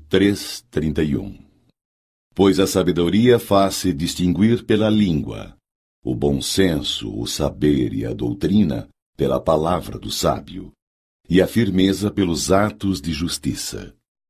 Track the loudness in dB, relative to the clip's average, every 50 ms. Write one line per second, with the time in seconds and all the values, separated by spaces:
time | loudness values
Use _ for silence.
0 | -4 -2 2 2 4 2 2 -2 -6 -10 -14 -16 -16 _ -4 -2 -2 -2 0 0
1 | 0 0 -2 -4 -4 -8 -14 -16 -20 _ _ _ _ _ _ _ _ _ _ _
2 | _ _ _ _ _ _ _ 4 4 4 4 4 2 2 2 0 0 2 0 0
3 | 0 2 2 4 4 4 4 4 2 2 2 2 2 2 0 -2 -2 -2 -2 -2
4 | -4 -4 -2 0 0 0 2 4 4 4 2 2 2 0 2 2 2 2 2 2
5 | 2 2 0 -2 -4 -6 -8 -12 -14 -16 -18 _ _ _ _ _ _ _ _ _
6 | -6 -6 -2 0 0 0 0 0 -2 -2 2 2 2 2 2 -2 -4 -6 -6 -6
7 | -8 -8 -8 -8 -8 -6 -4 -2 -2 -4 -2 0 2 2 2 2 0 -2 -4 -6
8 | -6 -6 -6 -6 -6 -6 -4 -4 -2 2 2 2 2 2 -2 -6 -8 -12 _ _
9 | _ _ _ -4 -2 0 0 0 2 2 2 2 2 0 -2 -2 -4 -8 -12 -12
10 | -10 -8 -6 -2 -2 -2 -2 -2 -6 -12 -14 -14 -16 -16 -20 _ _ _ _ _
11 | _ _ _ _ _ 2 2 2 4 2 2 0 0 2 2 2 2 2 2 0
12 | -2 -2 0 0 0 0 0 -2 0 2 2 2 2 0 -4 -4 -4 -4 -4 -4
13 | -4 -6 -4 -4 -4 -6 -6 -6 -4 -6 -6 -6 -8 -10 -12 -12 -14 -16 -20 _
14 | _ _ _ _ _